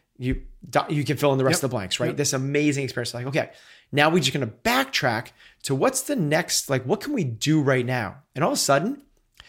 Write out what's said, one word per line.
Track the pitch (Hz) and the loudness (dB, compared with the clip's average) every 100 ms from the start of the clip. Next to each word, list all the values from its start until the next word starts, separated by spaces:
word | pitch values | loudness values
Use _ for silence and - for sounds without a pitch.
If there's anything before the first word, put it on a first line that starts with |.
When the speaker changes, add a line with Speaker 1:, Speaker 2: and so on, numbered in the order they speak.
| _ - | _ -8
Speaker 1:
you, | 127 131 - - - 143 - | -4 -4 -6 -18 -2 0 0
you | 147 143 | 0 0
can | 143 | 2
fill | 147 | 2
in | 135 | 4
the | 131 | 2
rest | 123 | 2
Speaker 2:
Yep. | 131 | 0
Speaker 1:
of | |
the | 120 | -4
blanks, | 92 - | -4 -2
right? | 156 | -2
Speaker 2:
Yep. | 143 | -2
Speaker 1:
This | 139 | -2
amazing | 135 135 147 147 139 | -2 0 0 2 0
experience. | 127 127 117 | -2 -4 -6
Like, | 120 127 | -6 -4
okay, | 143 - - - - _ | -4 -4 -8 -20 -20 _
now | 139 156 | 2 4
we're | 175 | 4
just | 135 | 2
gonna | 147 117 | -2 -4
backtrack | - 226 254 262 - 135 110 - - - _ | -4 0 0 0 -2 0 -2 -4 -14 -20 _
to | - 135 | -4 0
what's | 247 262 | 0 0
the | - 277 | -2 0
next, | 147 156 156 - - | 2 0 0 -2 0
like, | 131 127 | -2 0
what | 220 | -2
can | 285 | -2
we | 277 | -2
do | 135 110 147 156 | -2 -2 2 2
right | 139 131 120 | 4 2 0
now? | 127 98 - _ | -2 -4 -10 _
And | 131 | -2
all | 175 | 0
of | 285 | 2
a | |
sudden, | - 143 202 285 - _ _ - | 4 4 2 -6 -12 _ _ -20